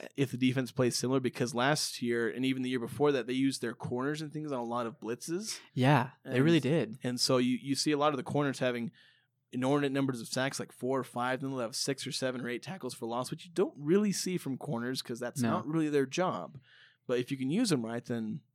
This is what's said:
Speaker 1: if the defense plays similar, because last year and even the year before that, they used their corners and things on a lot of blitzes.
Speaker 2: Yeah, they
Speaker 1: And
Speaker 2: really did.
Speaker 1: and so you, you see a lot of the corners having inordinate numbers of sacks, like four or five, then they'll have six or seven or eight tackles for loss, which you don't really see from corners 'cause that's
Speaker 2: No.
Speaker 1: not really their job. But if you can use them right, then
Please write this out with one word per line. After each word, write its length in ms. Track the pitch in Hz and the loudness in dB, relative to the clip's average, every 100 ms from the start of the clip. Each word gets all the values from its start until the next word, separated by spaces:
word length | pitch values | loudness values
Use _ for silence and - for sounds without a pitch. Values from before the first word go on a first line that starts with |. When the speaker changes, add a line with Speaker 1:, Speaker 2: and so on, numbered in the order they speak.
| - - | -10 -4
Speaker 1:
if 140 | 135 | -2
the 60 | 120 | 2
defense 340 | 127 127 123 | 2 2 -2
plays 240 | - 123 - | 2 2 2
similar, 220 | 123 135 | 2 2
because 360 | 123 - 120 | 0 -2 -2
last 460 | 117 131 151 - - | 2 2 2 0 -4
year 260 | 120 117 113 | -2 0 0
and 160 | 110 | 0
even 180 | 131 131 | -2 0
the 60 | 127 | -2
year 80 | 127 | -2
before 340 | 117 123 147 | -4 0 2
that, 140 | 135 117 | 2 0
they 60 | |
used 280 | 131 135 131 | 2 2 0
their 120 | 117 | -4
corners 460 | - - 123 135 151 | -6 -6 -2 -2 -4
and 80 | 156 | -6
things 200 | 151 151 | -8 -4
on 60 | 131 | -4
a 40 | |
lot 220 | 117 120 113 | -2 -2 -4
of 140 | - | -6
blitzes. 580 | 107 123 - 175 220 - - | -6 -6 -4 -6 -6 -10 -8
Speaker 2:
Yeah, 360 | 131 127 147 127 - | 2 6 6 4 -6
they 120 | - 127 | -4 2
Speaker 1:
And 80 | |
Speaker 2:
really 160 | 151 165 | 6 6
did. 380 | 127 165 110 110 | 4 0 0 -4
Speaker 1:
and 160 | 127 123 | -4 -2
so 200 | - 131 | 2 4
you, 200 | 127 127 | 4 0
you 140 | 139 | -2
see 160 | 131 151 | 0 2
a 60 | 143 | 4
lot 140 | 147 | 2
of 60 | 135 | 0
the 40 | |
corners 360 | - 143 143 127 | -2 0 0 2
having 320 | 127 120 117 - - _ _ _ _ | 0 0 -4 -8 -20 _ _ _ _
inordinate 420 | 123 131 147 143 | -2 2 4 2
numbers 280 | 139 135 123 | 2 0 -2
of 80 | 110 | -4
sacks, 300 | 131 135 - | -2 -2 -2
like 100 | 101 | -10
four 260 | - 123 135 | -6 -2 -2
or 60 | |
five, 360 | 120 120 123 131 | -2 -2 0 0
then 100 | 135 | -2
they'll 80 | 135 | -4
have 140 | 113 - | -4 -2
six 300 | - 139 127 | -2 -2 -4
or 60 | |
seven 280 | - 131 123 | -4 -4 -4
or 60 | 120 | -4
eight 140 | 120 | -6
tackles 320 | 135 190 127 | -6 -8 -8
for 120 | - 113 | -8 -6
loss, 240 | 117 127 | -4 -4
which 140 | 156 | -8
you 60 | 180 | -8
don't 220 | 170 190 - | 0 0 0
really 360 | 147 190 214 | 4 4 6
see 260 | - 185 180 | 0 0 -2
from 180 | 139 123 | -2 -6
corners 460 | 143 120 120 131 | -4 -4 -2 -4
'cause 160 | - 117 | -6 -6
that's 220 | 120 120 | -6 -2
Speaker 2:
No. 80 | 120 | 0
Speaker 1:
not 160 | 110 110 | 0 0
really 220 | 160 151 | 0 2
their 160 | 143 131 | 2 2
job. 520 | 160 180 107 85 - _ - - _ - | 2 0 0 -6 -12 _ -20 -20 _ 0
But 120 | 123 | 0
if 120 | 123 | 0
you 60 | 135 | -2
can 140 | 131 | 0
use 200 | 185 240 | 2 2
them 140 | 139 | 2
right, 200 | 113 117 | 0 -4
then 360 | - 120 110 147 _ | -4 -4 -4 -6 _